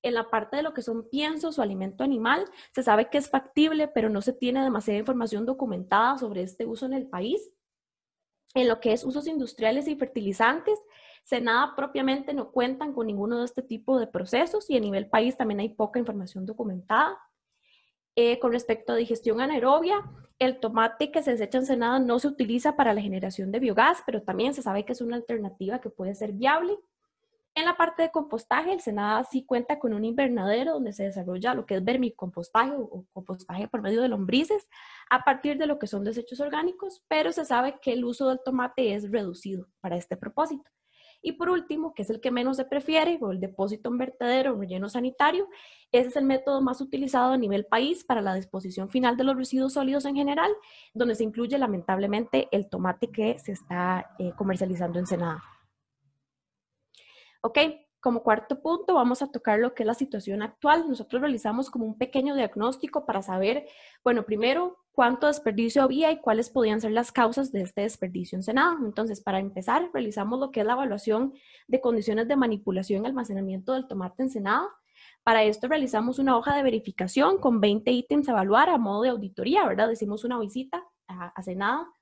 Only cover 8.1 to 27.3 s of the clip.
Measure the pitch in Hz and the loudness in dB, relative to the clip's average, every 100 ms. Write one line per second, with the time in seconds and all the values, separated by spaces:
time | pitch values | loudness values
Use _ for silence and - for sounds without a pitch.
8.1 | _ _ _ _ 262 247 233 233 226 262 | _ _ _ _ 0 2 2 2 0 0
9.1 | 269 294 311 240 - 220 262 294 294 262 | -4 -4 -4 -4 -2 0 0 -2 -4 -4
10.1 | - 202 190 226 311 - 427 - - - | -2 -4 2 2 2 0 -2 -4 -20 -20
11.1 | - - 247 240 233 277 285 277 277 269 | -20 -4 -2 2 2 2 -2 -4 -2 0
12.1 | 277 277 285 220 254 247 262 302 269 220 | 0 -2 -6 -4 0 0 -2 -6 -4 -4
13.1 | 202 208 240 247 254 254 220 - 262 220 | -2 -2 -2 -4 -6 -8 -8 0 0 0
14.1 | 180 185 240 339 427 - 262 214 196 202 | -4 -2 0 0 -2 0 0 0 -2 2
15.1 | 233 233 254 226 202 214 - 214 247 240 | 2 2 0 -2 -2 -4 -2 -2 0 -4
16.1 | 208 185 190 190 220 226 185 175 220 311 | -6 -8 -8 -10 -6 -6 -6 0 2 2
17.1 | 392 - _ _ _ _ _ _ _ _ | -2 -18 _ _ _ _ _ _ _ _
18.1 | - 233 240 247 240 240 220 - 233 233 | 2 4 4 2 0 0 -4 0 -2 0
19.1 | 226 233 220 269 294 247 294 339 403 415 | 0 0 0 0 2 4 4 4 0 -2
20.1 | - - _ 262 262 220 226 226 - 294 | -16 -20 _ 0 0 -2 2 2 2 -2
21.1 | 311 294 233 202 262 262 254 240 262 247 | 0 0 0 0 0 2 0 2 2 2
22.1 | 240 285 285 226 240 302 294 254 208 202 | 2 0 0 0 2 2 2 2 2 0
23.1 | 190 190 190 190 220 254 190 262 370 - | -4 -6 -6 -4 -2 0 4 4 4 -2
24.1 | 233 - 185 247 277 233 196 208 247 233 | -6 -4 -2 -2 -2 -2 -4 -4 -6 -4
25.1 | 240 233 233 202 190 190 196 220 - 190 | -6 -4 -6 -6 -6 -6 -6 -8 -8 -8
26.1 | 196 214 202 262 311 349 415 _ _ _ | -6 -6 0 2 2 0 -4 _ _ _
27.1 | _ _ | _ _